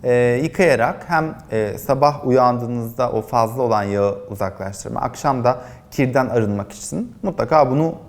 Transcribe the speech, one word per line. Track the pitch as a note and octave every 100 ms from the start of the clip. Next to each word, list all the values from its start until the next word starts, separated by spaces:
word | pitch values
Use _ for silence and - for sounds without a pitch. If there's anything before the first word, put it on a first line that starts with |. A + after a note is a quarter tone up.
e, | B2 B2 B2 A#2+
yıkayarak | D3+ - F3 A#2+ B2 - -
hem, | E3 D#3 - -
e, | A2 G#2+ -
sabah | - C3+ C#3+ C#3 B2+
uyandığınızda | B2+ B2 A#2+ A#2 A#2+ A2+ A2+ B2
o | A2+
fazla | G#2+ B2 A2+ B2
olan | B2 G#2+
yağı | G2+ G2+ G2+ G2 -
uzaklaştırma, | G2+ F#2+ - F#2+ G2 - A#2
akşam | B2 - D3+ C3
da | A#2+ B2+ - - -
kirden | - C3 C3 B2+
arınmak | A#2+ G#2+ G2+ G2+
için | - - D#3+ A#3+ -
mutlaka | G3+ - A#2 D#3+ C3+
bunu | C3+ E3 -